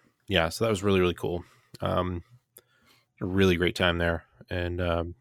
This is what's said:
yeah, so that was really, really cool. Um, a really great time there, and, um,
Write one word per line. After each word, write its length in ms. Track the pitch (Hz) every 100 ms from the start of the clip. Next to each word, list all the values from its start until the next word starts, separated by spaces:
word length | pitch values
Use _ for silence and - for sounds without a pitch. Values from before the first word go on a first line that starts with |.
| _ _ -
yeah, 220 | 92 82
so 160 | - 113
that 40 |
was 140 | 104
really, 160 | 101 95
really 140 | 90
cool. 300 | 85 82 87 - _ _ -
Um, 420 | 98 92 90 90 - - _ - _ _ _ _ _ -
a 40 | 92
really 300 | 95 95 87
great 200 | 87 87
time 220 | 90 85
there, 260 | 85 82 - _ -
and, 320 | 90 87 90
um, 340 | 90 85 85 87